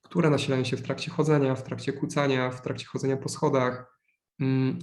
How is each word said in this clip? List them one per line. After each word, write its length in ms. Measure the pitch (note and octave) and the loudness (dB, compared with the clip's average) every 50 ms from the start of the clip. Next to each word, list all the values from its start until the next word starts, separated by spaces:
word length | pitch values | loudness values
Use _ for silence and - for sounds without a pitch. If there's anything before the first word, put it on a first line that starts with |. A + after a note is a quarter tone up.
które 280 | _ - - E3+ E3 D#3 | _ -4 -2 2 4 4
nasilają 340 | D3 B2 - - C3+ C3 B2+ | 4 2 2 0 0 0 0
się 140 | B2+ C3+ | -2 -4
w 40 | A#2 | -4
trakcie 300 | - - C3+ - - D#3+ | -4 -6 -6 -6 -6 -6
chodzenia, 440 | - - D3+ D#3 D3+ D3 C#3 C3 C3 | -2 0 2 4 4 4 4 2 2
w 80 | C3 - | -2 -4
trakcie 300 | - B2+ A#2 - - C#3 | -8 -8 -4 -4 -4 -4
kucania, 580 | - - D3 - D3 C#3+ C#3 C3 B2+ B2+ B2+ | -2 -4 -2 0 0 2 2 2 2 0 -2
w 100 | C3 - | -4 -6
trakcie 240 | - C#3 B2+ A#2 - | -8 -8 -8 -8 -10
chodzenia 320 | - - B2+ C3+ C3+ C3+ | -8 -6 -2 0 0 0
po 120 | C3+ - D3 | 0 -2 -8
schodach, 720 | - - - D3 C#3 C3 B2+ B2 B2 B2+ - - _ _ _ _ _ _ _ _ _ - | -4 0 0 2 4 4 2 2 -2 -4 -12 -18 _ _ _ _ _ _ _ _ _ -2
mm, 400 | C3+ C3 C3 C3 C3 C3 F3 F3 | 0 2 2 2 2 0 -2 -4